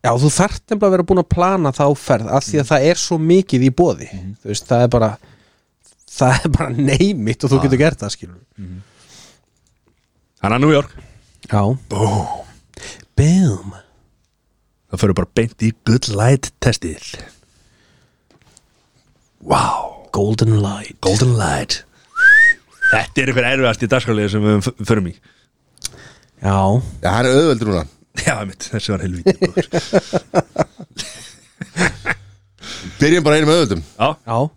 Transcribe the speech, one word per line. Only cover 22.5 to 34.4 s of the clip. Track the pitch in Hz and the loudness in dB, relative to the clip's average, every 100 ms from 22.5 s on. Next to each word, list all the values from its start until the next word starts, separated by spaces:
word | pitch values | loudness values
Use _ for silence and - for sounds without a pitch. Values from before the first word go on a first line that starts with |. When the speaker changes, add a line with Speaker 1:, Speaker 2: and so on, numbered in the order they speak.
| 960 _ _ 1077 | 2 _ _ 0
Speaker 2:
Þetta | 1077 - - | 0 -2 -2
er | 131 | 0
einhver | 127 | 0
erfiðasti | 123 135 127 107 113 | 0 0 0 0 0
dagskrárliður | 127 120 107 104 | 0 0 -2 0
sem | 107 | 0
við | 104 104 | 2 2
f-, | 107 - 107 | 0 -8 -2
förum | 110 87 | -2 -2
í. | - _ _ _ _ _ _ - - - _ _ _ | -10 _ _ _ _ _ _ -16 -16 -20 _ _ _
Speaker 1:
Já. | 98 98 95 113 - - | 0 2 2 0 -2 -6
Speaker 3:
Já, | 90 | -2
hann | 107 | 0
er | 127 | 2
auðveldur | 135 165 120 107 | 4 2 0 0
núna. | 90 76 _ _ - | -2 -4 _ _ -6
Speaker 2:
Já, | - 113 | -4 -4
einmitt, | 101 - - | -8 -12 -10
þessi | 107 - | -8 -4
var | 95 | -4
helvíti | 95 87 190 | -4 -2 -2
góður. | 196 180 180 - | 0 -2 -2 -4
Speaker 3:
<laughs> | 170 - 202 - - - 180 - - - - 180 - - - - - _ _ - 170 180 - 160 - - _ _ _ - - - | -6 -2 -2 -2 -6 -2 -4 -4 -6 -6 -8 -20 -16 -16 -18 -20 -20 _ _ -14 -4 -4 -4 -8 -10 -12 _ _ _ -18 -16 -16
Byrjum | - 147 175 | -2 2 2
bara | 151 151 | 2 2
einum | 151 | 4
auðvöldum. | 170 131 90 | 2 2 -4
Speaker 2:
Já. | - - 123 156 | -8 -4 -4 -4
Speaker 1:
Já. | 117 113 | -6 -4